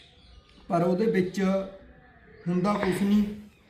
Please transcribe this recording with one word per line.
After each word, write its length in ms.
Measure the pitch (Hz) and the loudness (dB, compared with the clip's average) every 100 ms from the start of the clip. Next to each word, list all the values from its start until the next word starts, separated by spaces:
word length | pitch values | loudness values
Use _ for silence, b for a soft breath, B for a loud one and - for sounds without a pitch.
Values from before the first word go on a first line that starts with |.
| - - - - - - - | -20 -20 -20 -20 -20 -18 -4
ਪਰ 140 | 165 | 0
ਉਹਦੇ 240 | 180 185 220 | 2 2 0
ਵਿੱਚ 340 | 185 - 196 190 196 190 - - - - - - - 170 | 0 0 0 0 0 -4 -12 -20 -20 -20 -20 -20 -12 -4
ਹੁੰਦਾ 240 | 180 202 | -2 0
ਕੁਛ 280 | 196 190 - | 0 0 0
ਨਹੀਂ, 200 | 202 208 - - - - | 2 2 2 -4 -16 -20